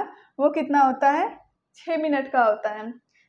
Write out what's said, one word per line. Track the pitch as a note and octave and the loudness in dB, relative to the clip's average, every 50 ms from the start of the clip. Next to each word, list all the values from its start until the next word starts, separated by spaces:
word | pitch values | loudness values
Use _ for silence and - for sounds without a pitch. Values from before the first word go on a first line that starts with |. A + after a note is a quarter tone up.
| G#4 - - - _ _ _ - | 0 -6 -10 -20 _ _ _ 0
वो | C#4 D4 | 0 0
कितना | D4+ E4 D4+ - C#4+ C#4+ | 2 0 -2 0 2 4
होता | C#4 C4 B3+ C4 C#4 C#4 | 4 4 2 2 2 2
है, | C#4+ D#4+ F#4+ A4+ - - _ _ _ _ _ _ _ | 2 2 -2 -4 -6 -12 _ _ _ _ _ _ _
छः | - - E4+ E4 | -16 -6 -4 -4
मिनट | D#4 D#4 D#4 C#4+ C4+ C4+ C4+ | -2 0 0 -2 -2 -2 -2
का | C#4 B3+ A#3 | 0 2 2
होता | A3 G#3+ G#3+ - G#3+ | 2 2 0 -4 -6
है। | G#3+ G#3+ G#3+ A3+ A#3+ - _ _ _ _ _ | -6 -6 -10 -12 -14 -14 _ _ _ _ _